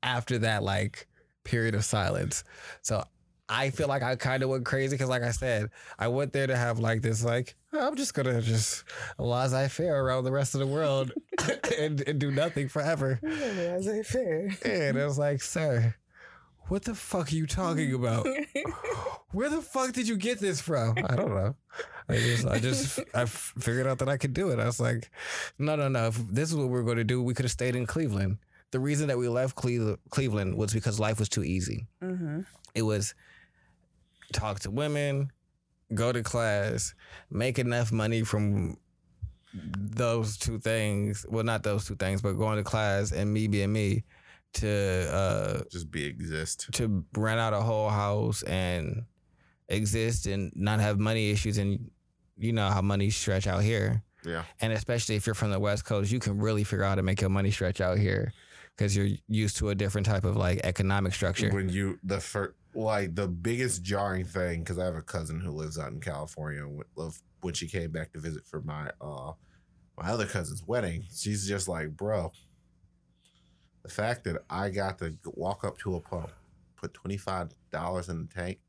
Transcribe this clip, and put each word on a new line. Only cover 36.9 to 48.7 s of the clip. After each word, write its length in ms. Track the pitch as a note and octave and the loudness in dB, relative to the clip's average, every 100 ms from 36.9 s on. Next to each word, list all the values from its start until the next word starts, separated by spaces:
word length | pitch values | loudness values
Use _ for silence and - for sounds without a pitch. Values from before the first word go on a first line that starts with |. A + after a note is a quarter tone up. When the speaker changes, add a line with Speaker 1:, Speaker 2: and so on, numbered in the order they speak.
| - - - - | -8 -20 -20 -10
Speaker 1:
make 280 | - B2 B2+ | -2 0 2
enough 340 | B2 A#2+ A#2 | 2 2 2
money 300 | A2+ G#2+ A2+ | 2 2 2
from 540 | A2 G#2+ G#2 G2+ F2 D2+ _ _ _ _ - - _ | 2 2 2 2 0 -6 _ _ _ _ -12 -12 _
those 840 | - - F#2+ G#2 G#2+ A#2+ A#2 A2 G#2 | -12 -6 -6 -4 0 0 2 0 -2
two 220 | - A2+ | -2 -2
things. 640 | A2+ A2+ G#2+ G2+ G#2 G#2 - | 0 2 2 2 0 -2 -2
Well, 160 | A2 | 0
not 180 | A2+ A2 | 2 0
those 240 | G#2+ G#2 - | 2 0 -2
two 80 | G#2 | -2
things, 260 | F#2+ G2 | 0 2
but 100 | G#2 | 0
going 240 | G2 G#2+ G#2+ | 0 2 0
to 60 | |
class 480 | G2+ A2 G#2+ G2 G2+ | 0 2 2 2 0
and 200 | D#2+ G2+ | 0 2
me 140 | G#2+ A2 | 2 2
being 260 | G2+ G2 | 2 2
me 320 | A2 G2+ A2 - - - - _ | 2 2 2 -2 -14 -20 -20 _
to, 540 | - A2+ G#2 G2 F#2 E2 | -2 0 2 2 2 0
uh, 500 | D#2 F#2+ G#1 G1+ - - | 2 2 2 0 -2 -4
Speaker 3:
Just 200 | F2+ D#2+ | -8 -8
be, 140 | E2 | -4
exist. 640 | D2 A#1+ E2 D#2 D#2+ - - | -4 -6 -6 -4 -4 -6 -4
Speaker 1:
to 320 | - A#2 G2 E2 - | -2 0 0 -2 -2
rent 240 | A2 A2+ | 0 2
out 120 | A2+ | 2
a 80 | G#2 | 2
whole 300 | A2 A2 G#2+ | 2 2 2
house 520 | G#2 G2+ G#2 A2 G#2 | 2 2 2 2 0
and 600 | - F2+ F#2 | -2 0 0